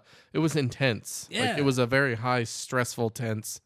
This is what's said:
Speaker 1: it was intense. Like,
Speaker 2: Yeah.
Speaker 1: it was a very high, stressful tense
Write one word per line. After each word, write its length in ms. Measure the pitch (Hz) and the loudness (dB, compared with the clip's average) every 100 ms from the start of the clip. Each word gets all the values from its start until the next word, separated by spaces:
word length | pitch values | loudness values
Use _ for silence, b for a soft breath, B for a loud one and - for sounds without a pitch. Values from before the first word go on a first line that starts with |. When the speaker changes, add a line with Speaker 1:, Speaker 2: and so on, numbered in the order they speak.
| B B B | B B B
Speaker 1:
it 60 | - | 0
was 180 | 156 156 | 2 2
intense. 720 | 127 - 135 101 - - - | 0 0 0 0 -4 -12 -8
Like, 100 | 202 | -2
Speaker 2:
Yeah. 160 | 254 175 | 0 2
Speaker 1:
it 60 | |
was 120 | 143 127 | 2 4
a 60 | 120 | 4
very 280 | 135 139 | 4 2
high, 300 | 113 123 123 | 0 0 0
stressful 680 | 113 - - 131 120 - 117 | 0 -6 -4 0 0 0 -2
tense 500 | - 117 107 - - | -2 -4 -4 -6 -12